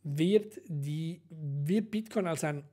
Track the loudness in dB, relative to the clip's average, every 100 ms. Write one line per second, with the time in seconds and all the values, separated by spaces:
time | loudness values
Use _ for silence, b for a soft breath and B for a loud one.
0 | -4 0 6 6 4 -12 -8 -6 -4 -4
1 | -4 -8 -14 -8 -4 -2 2 2 2 -4
2 | -2 -2 0 0 0 -2 -8